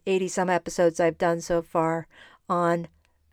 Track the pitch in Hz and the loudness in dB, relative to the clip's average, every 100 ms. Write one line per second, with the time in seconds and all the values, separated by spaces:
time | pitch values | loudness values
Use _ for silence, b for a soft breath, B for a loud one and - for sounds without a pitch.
0 | - 185 185 - 180 175 165 - 175 165 | -2 0 0 -2 0 0 -2 2 2 4
1 | 170 160 175 170 - 170 165 175 165 165 | 0 2 0 -2 -2 -2 -2 -2 0 -2
2 | 160 B B B - 175 170 170 165 _ | -6 B B B -4 -2 0 -2 -4 _
3 | _ _ _ | _ _ _